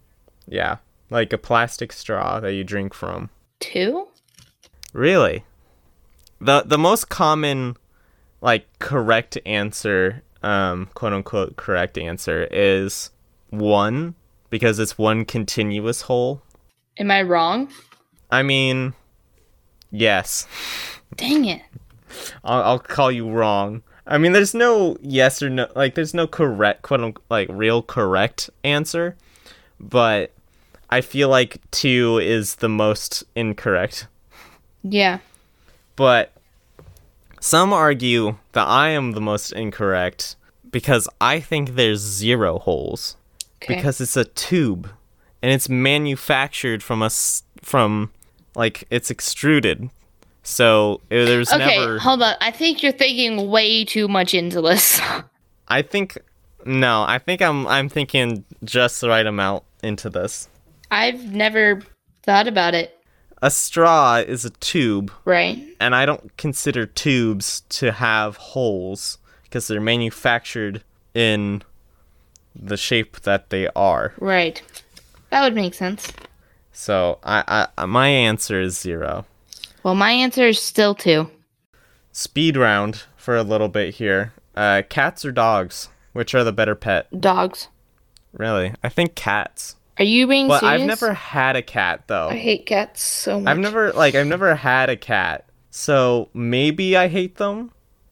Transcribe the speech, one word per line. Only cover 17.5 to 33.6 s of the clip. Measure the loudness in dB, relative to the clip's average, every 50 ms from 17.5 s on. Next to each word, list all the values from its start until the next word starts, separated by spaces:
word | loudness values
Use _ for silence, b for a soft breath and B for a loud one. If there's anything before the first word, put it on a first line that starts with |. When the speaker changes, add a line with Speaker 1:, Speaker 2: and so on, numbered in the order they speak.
| 0 -2 -4 -8 B B B B B B B _ _ _ _ -2
Speaker 1:
I | 0 0 2
mean, | 2 2 2 2 0 0 -2 -4 -6 -8 _ _ _ _ _ _ _ _ _ _ _ _ _ _ _ _ _ _ _
yes. | -4 0 2 2 2 2 0 -2 -6 -8 -8 -10 B B B B B B B B B B B B -14
Speaker 2:
Dang | -8 -2 0 2 2 2
it. | 0 -2 -6 -10 -18 -20 -20 -20 -20 -20 -20 _ B B B B B B B B
Speaker 1:
I'll, | -2 0 2 2
I'll | 2 2 0
call | -2 -6 -2 0 2 2 2
you | 0 -4 -4
wrong. | 0 0 2 2 2 0 -2 -2 -6 -12 -16 b b b b
I | 0 2 4
mean, | 4 6 6
there's | 6 4 4 2
no | 2 2 4 4 4 2 0 -2 -4
yes | -8 -4 2 4 4 4 2 0 -6
or | -4
no, | -2 -4 -4 -4 -2
like, | -2 -2 -2 0
there's | -2 -6 -4 -2
no | -4 -4
correct, | -2 -2 0 0 0 0 2 2 2 0 0 -4
quote | -2 -2 -2
unquote, | -2 -4 -8 -10 _ -4
like, | -2 -2 -2 -2
real | -4 -2 0 2 2 0 0
correct | -4 -4 -2 0 0 2 2 0 0 -2 -6 -12 -12 -10 _ -4
answer, | -2 -2 -2 -2 -4 -4 -4 -4 -4 -6 -12 b b b b b b b b b b b b
but | -10 -2 2 2 4 4 2 0 -2 -4 _ _ _ _ b b b b b b b b
I | -2 -2 -2
feel | -2 -2 0 2 4
like | 4 4 4 2 -2 -14 -16 -8
two | -6 -2 0 2 2 4 4 2 2 2
is | 2 2 0 0 -2 -4 -6
the | -4 -2 -2
most | 0 2 2 2 0 -2 -4 -10 -10 -10 -12 _ -8
incorrect. | -6 -4 -4 -6 -4